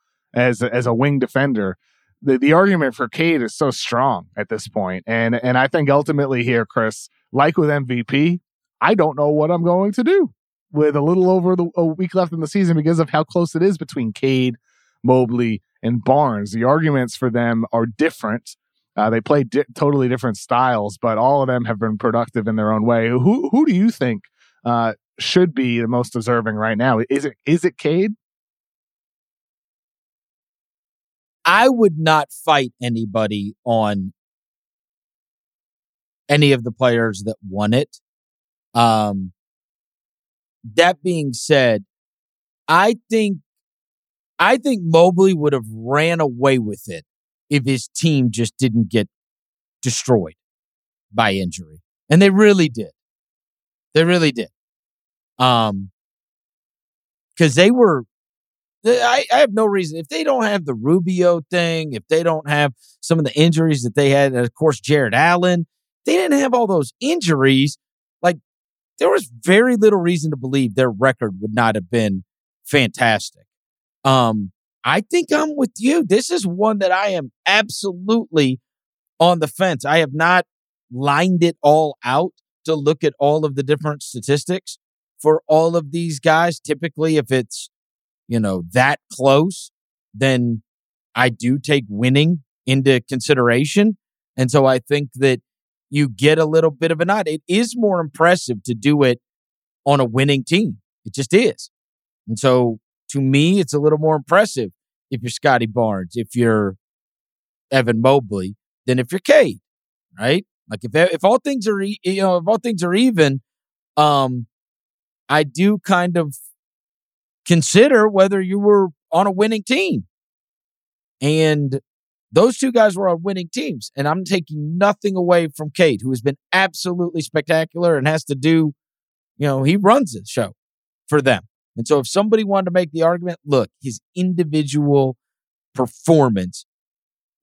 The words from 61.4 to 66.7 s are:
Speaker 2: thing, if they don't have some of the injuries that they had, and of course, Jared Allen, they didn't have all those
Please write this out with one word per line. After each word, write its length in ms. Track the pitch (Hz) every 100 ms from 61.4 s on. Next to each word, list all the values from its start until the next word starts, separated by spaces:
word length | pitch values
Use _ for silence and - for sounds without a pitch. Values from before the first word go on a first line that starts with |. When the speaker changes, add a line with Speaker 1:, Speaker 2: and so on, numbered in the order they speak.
| 147
Speaker 2:
thing, 440 | 180 170 165 156
if 120 | 117 -
they 140 | 160
don't 260 | 170 160 147
have 260 | 147 147 120 _ _
some 180 | - 165
of 60 |
the 100 | 143 147
injuries 440 | 165 156 165 147
that 120 | 120
they 160 | 107 139
had, 220 | 139 139
and 120 | 127
of 100 | 120
course, 240 | - 160 131
Jared 340 | - 147 123
Allen, 520 | 117 160 175 185 175 165 _ _ _ -
they 60 |
didn't 260 | 339 359 277
have 160 | 269
all 120 | 247
those 260 | 226